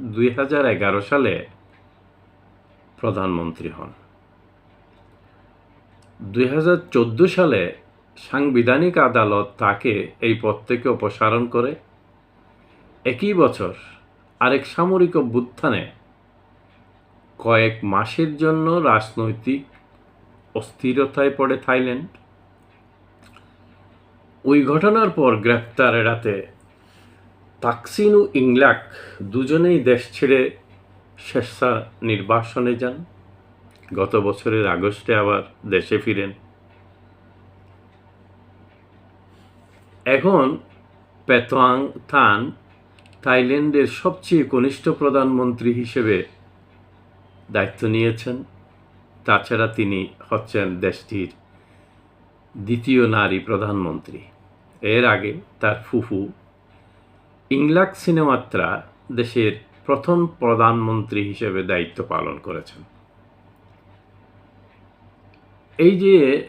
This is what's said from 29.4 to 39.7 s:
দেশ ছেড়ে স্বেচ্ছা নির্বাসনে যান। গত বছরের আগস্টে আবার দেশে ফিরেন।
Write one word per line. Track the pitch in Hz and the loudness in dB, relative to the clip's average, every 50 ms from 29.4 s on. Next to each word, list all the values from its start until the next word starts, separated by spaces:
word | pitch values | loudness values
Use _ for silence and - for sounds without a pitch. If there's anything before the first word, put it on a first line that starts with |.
| 131 135 156 165 170 180 175 147 | -2 0 2 2 4 4 2 2
দেশ | 117 123 120 110 - - | 4 4 2 2 0 -8
ছেড়ে | - - 147 127 135 131 127 - - - - - - - - _ - - _ _ _ - | -6 -2 0 2 2 2 0 -2 -4 -10 -20 -20 -20 -20 -20 _ -20 -20 _ _ _ -20
স্বেচ্ছা | - - - 123 113 - - - 135 123 113 110 110 - - - | -12 -6 -4 -4 -4 -6 -6 -2 -2 0 -2 -2 -6 -10 -14 -8
নির্বাসনে | 104 110 107 98 95 104 113 117 117 - - 131 123 123 120 | -4 -4 -4 -4 -2 0 -2 -2 -2 -4 -4 -2 -2 -2 -2
যান। | 117 127 123 131 156 175 - - - - - - - _ - - _ - - _ - - - - | -2 -4 -8 -8 -10 -16 -18 -20 -20 -20 -20 -20 -20 _ -20 -20 _ -20 -20 _ -20 -18 -10 -4
গত | 95 95 98 113 | -4 -2 0 0
বছরের | 107 101 101 98 - - 117 110 110 101 | 0 0 0 -4 -4 -4 -2 0 0 0
আগস্টে | 92 87 87 95 104 104 - - - 113 | 0 -2 0 -2 -2 -4 -4 -2 0 0
আবার | 104 101 101 104 98 98 - - _ - | 2 2 2 0 -2 -4 -8 -16 _ -6
দেশে | 107 98 90 - - 110 104 | -2 -2 0 0 0 -2 -2
ফিরেন। | - 110 101 98 98 98 98 - - - - _ _ - _ _ - - _ _ - - _ _ _ - _ _ - - - - - - - _ _ _ _ _ _ _ _ _ _ _ - - _ _ - - - _ _ _ _ _ _ - _ _ _ _ _ _ _ _ - _ _ _ _ _ | 0 -2 -2 -2 -4 -8 -10 -14 -20 -20 -20 _ _ -20 _ _ -20 -20 _ _ -20 -20 _ _ _ -20 _ _ -20 -20 -20 -20 -20 -20 -20 _ _ _ _ _ _ _ _ _ _ _ -20 -20 _ _ -20 -20 -20 _ _ _ _ _ _ -20 _ _ _ _ _ _ _ _ -20 _ _ _ _ _